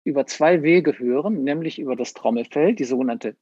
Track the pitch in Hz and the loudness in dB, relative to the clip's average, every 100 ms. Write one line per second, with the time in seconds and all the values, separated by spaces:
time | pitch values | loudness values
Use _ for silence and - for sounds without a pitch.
0 | - 139 131 - 156 175 147 180 151 - | -4 -2 -2 2 4 4 4 4 4 0
1 | 123 127 196 202 135 151 160 - 143 120 | 0 0 -2 -2 -2 -2 -6 -6 -6 -6
2 | 123 - 117 117 117 - 170 226 127 127 | -8 -6 -2 -2 -2 0 2 2 -2 -2
3 | 127 113 113 - | -2 -4 -8 -10